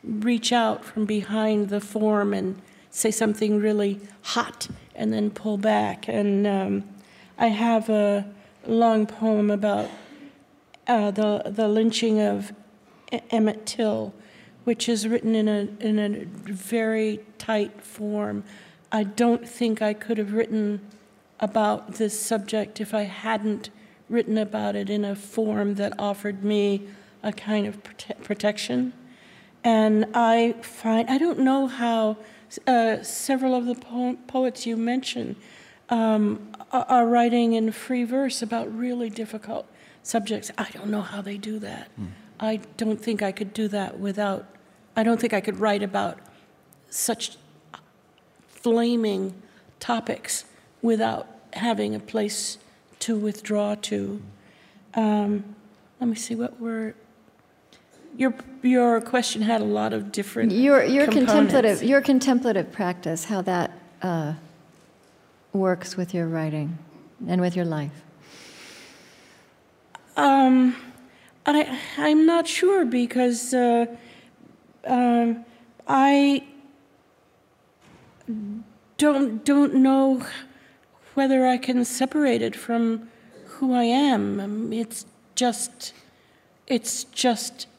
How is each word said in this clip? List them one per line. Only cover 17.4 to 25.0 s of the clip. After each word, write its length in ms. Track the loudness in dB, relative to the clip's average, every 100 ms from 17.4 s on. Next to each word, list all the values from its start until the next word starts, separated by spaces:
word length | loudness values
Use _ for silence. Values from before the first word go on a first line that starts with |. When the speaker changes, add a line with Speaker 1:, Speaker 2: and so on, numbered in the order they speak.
| -4 -2 -2 -8
Speaker 1:
form. 600 | -20 -10 -6 -4 -4 -6 -10 -20 -20 -20 _
I 120 | -2
don't 440 | -2 2 2 2 -2
think 340 | -4 -2 0
I 120 | -2
could 240 | -2 -4 -4
have 160 | -2
written 480 | -2 0 0 -2 -4 -10 -20 _ _ _ -6
about 540 | -2 2 2 0 -6
this 260 | -4 -4 -4
subject 640 | -4 -4 -2 -4 -4 -8
if 120 | -6
I 100 | -4
hadn't 680 | -4 -6 -4 -2 -2 -4 -8 -20 -20 _ _
written 280 | -2 0 -2
about 380 | -2 -4 -4 -4
it 140 | -4
in 160 | -2